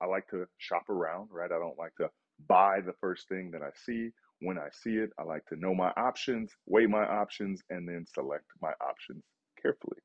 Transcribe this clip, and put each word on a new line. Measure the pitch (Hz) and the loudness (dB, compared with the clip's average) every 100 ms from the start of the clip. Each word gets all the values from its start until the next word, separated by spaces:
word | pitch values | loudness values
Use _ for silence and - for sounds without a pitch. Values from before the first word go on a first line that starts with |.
I | 90 | 0
like | 95 - | 0 -2
to | 92 90 - | -6 -6 -10
shop | - 92 - | -2 -2 0
around, | 95 82 87 107 | -2 -2 -4 -8
right? | 85 87 | -6 -2
I | 85 | -2
don't | 85 76 | -2 -6
like | 82 - | -8 -4
to | 80 - _ - | -4 -6 _ -6
buy | 76 92 98 98 | 4 8 8 4
the | 92 | -2
first | 90 95 90 - | -4 -4 -4 -6
thing | 92 92 | -8 -6
that | 82 | -8
I | 71 | -10
see. | - - 117 113 - _ - | -10 -6 -4 -6 -10 _ -8
When | 90 87 | -6 -4
I | 73 | -6
see | - 113 110 | -8 -2 0
it, | 107 - | 0 -4
I | |
like | 80 78 - | -6 -6 -8
to | 80 | -4
know | 92 | 0
my | 92 90 | 2 2
options, | 92 123 - - 120 110 _ - | 2 0 0 -2 -2 -4 _ 4
weigh | 104 110 | 6 6
my | 107 104 | 6 2
options, | 104 104 - 101 95 - | 2 -2 -4 -6 -6 -6
and | 90 85 | -8 -6
then | 85 85 | -8 -8
select | - 67 73 - - | -6 -4 -4 -8 -8
my | 80 - | -6 -4
options | 67 - - - - _ _ - | -6 -6 -10 -16 -18 _ _ -2
carefully. | 143 - - - | 0 0 -4 -10